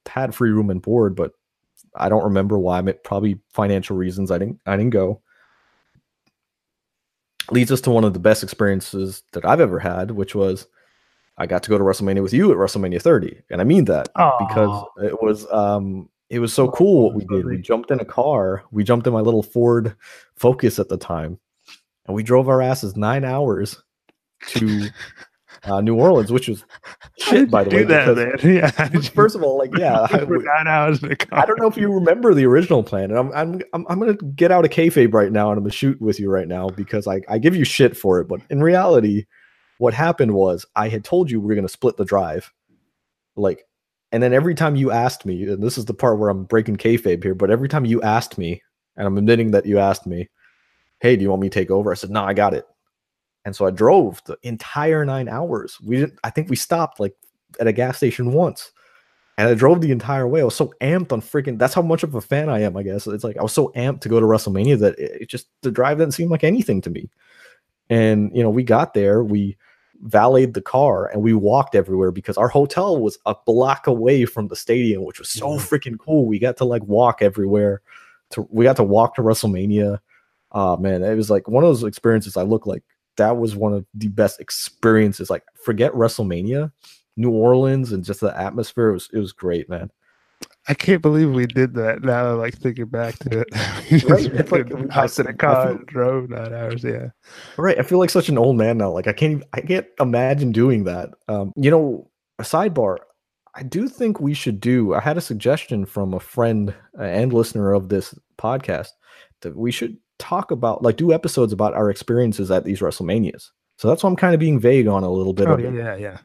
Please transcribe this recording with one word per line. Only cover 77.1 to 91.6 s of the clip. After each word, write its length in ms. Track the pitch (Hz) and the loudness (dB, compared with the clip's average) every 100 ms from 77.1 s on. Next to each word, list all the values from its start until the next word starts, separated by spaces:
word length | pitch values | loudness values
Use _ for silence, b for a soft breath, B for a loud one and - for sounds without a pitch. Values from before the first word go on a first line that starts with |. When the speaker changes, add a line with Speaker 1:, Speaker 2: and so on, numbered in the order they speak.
| - | 4
Speaker 1:
everywhere. 640 | 101 101 98 104 101 98 b b b b _ | 0 2 0 2 0 -2 b b b b _
To, 160 | - - | -12 -8
we 160 | 110 123 | 2 4
got 120 | 127 | 4
to 60 | |
walk 300 | 101 101 117 - | 4 4 2 2
to 60 | |
WrestleMania. 800 | 110 110 110 92 101 104 104 101 _ _ _ _ _ | 0 2 0 -2 0 0 0 -4 _ _ _ _ _
Oh, 260 | 104 95 85 | -2 0 0
man, 260 | 95 92 | 0 0
it 100 | 95 | 0
was, 160 | 110 107 | 0 2
like, 180 | 101 98 | 0 2
one 160 | 120 | 4
of 60 | 170 | 4
those 140 | 127 | 4
experiences 540 | 110 - 117 110 101 95 | -2 -2 0 2 0 -4
I 40 | |
look 240 | 101 110 104 | -2 -2 -2
like, 160 | - _ _ _ - | -10 _ _ _ 0
that 200 | 104 120 | 0 2
was 180 | 113 101 | -2 -2
one 180 | 104 | -2
of 120 | 104 95 | -2 -6
the 160 | 104 107 | -8 -6
best 320 | 101 101 - | 0 0 0
experiences. 880 | - - - - 117 110 104 95 95 | -12 -10 -10 -4 2 2 2 -2 -6
Like, 140 | 87 _ _ | -8 _ _
forget 300 | - 107 131 | -6 0 0
WrestleMania, 760 | 127 117 - 101 85 98 135 151 _ b b _ - | 2 0 0 -4 -4 -4 -4 -6 _ b b _ -4
New 140 | 120 | -2
Orleans, 640 | 113 117 127 135 135 123 | 2 4 4 4 0 -2
and 100 | 98 | -6
just 160 | 90 98 | -6 -4
the 180 | 104 - | -4 -4
atmosphere. 520 | 95 113 107 - 113 | -8 -6 -8 0 0
It 40 | |
was, 160 | 92 - | 0 -4
it 60 | 107 | -6
was 120 | 98 | -6
great, 380 | - 90 85 - | -6 -4 -4 -4
man. 200 | 85 92 _ B B B B B _ - | -10 -12 _ B B B B B _ -6
Speaker 2:
I 60 | |
can't 280 | 143 - 185 | -4 0 2
believe 300 | 156 151 156 | 2 2 2
we 140 | 127 123 | 2 0
did 300 | 127 | 0